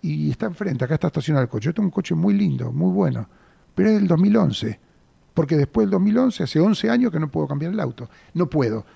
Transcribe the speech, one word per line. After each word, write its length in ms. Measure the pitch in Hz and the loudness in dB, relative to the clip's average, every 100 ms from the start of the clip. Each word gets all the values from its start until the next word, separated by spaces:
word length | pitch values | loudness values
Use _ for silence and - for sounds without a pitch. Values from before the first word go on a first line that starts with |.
Y 280 | 165 151 151 | -4 -4 -2
está 160 | 127 | -2
enfrente, 400 | 220 170 196 139 | -6 -6 -6 -4
acá 100 | 123 | -2
está 120 | 156 175 | -2 -2
estacionado 360 | 156 147 147 | -4 -2 0
el 60 | 123 | 0
coche. 160 | 113 | -2
Yo 80 | 120 | -4
tengo 140 | 170 202 | -2 -2
un 40 | |
coche 240 | 180 - | -2 -2
muy 180 | 175 202 | 0 2
lindo, 380 | 202 202 92 62 | 2 2 0 -4
muy 200 | 123 92 | -2 0
bueno, 360 | 185 92 62 - _ _ _ _ | 2 0 0 -8 _ _ _ _
pero 160 | - 202 | 0 2
es 60 | |
del 120 | 214 202 | 2 2
dos 120 | 165 | 4
mil 160 | 196 214 | 4 4
once, 420 | 175 - 113 107 _ _ _ _ _ | 2 0 -6 -8 _ _ _ _ _
porque 240 | - 147 156 | -2 0 2
después 280 | 139 - | 0 2
del 60 | 214 | 2
dos 100 | 190 | 2
mil 160 | 196 220 | 2 2
once, 260 | 262 - | 2 0
hace 160 | 165 151 | -2 2
once 300 | 185 214 220 | 2 2 0
años 220 | 240 247 | 2 0
que 80 | 160 | 0
no 100 | 156 | -4
puedo 180 | 156 147 | -2 -4
cambiar 240 | 143 160 | -4 -4
el 80 | 208 | -4
auto. 300 | 131 117 117 - _ | -6 -8 -14 -18 _
No 160 | 165 170 | -4 -2
puedo. 360 | 156 123 110 - | 0 0 -2 -8